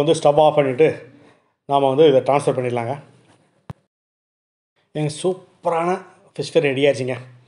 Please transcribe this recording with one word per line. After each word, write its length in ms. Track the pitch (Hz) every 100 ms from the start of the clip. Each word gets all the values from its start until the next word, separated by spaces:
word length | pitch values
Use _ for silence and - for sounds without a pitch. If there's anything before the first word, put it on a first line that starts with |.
வந்து 120 | 160 156
ஸ்டவ் 220 | 151 147
ஆஃப் 140 | 156 151
பண்ணிட்டு 300 | 135 127 156 117 - - _ _ _ _ -
நாம 160 | 139 139
வந்து 140 | 131 160
இதை 100 | 131 127
ட்ரான்ஸ்ஃபர் 280 | 139 147 127
பண்ணிடலாங்க. 360 | 123 120 117 147 - _ _ _ _ _ - - _ _ _ _ _ _ _ _ _ _ _ 151
எங்க 140 | 151 -
சூப்பரான 760 | 185 185 - _ 175 165 170 190 - _ _
ஃபிஷ் 180 | - 160
ஃப்ரை 100 | 165 143
ரெடி 140 | 131 143
ஆச்சுங்க. 260 | 127 127 120 - -